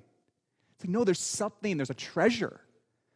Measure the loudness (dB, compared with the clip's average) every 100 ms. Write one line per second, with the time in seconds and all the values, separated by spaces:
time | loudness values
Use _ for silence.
0 | _ _ _ _ _ _ _ _ -4 2
1 | 2 2 -2 -4 -4 -4 -2 -2 -2 -6
2 | -6 2 4 4 -2 -6 -20 _ _ _
3 | _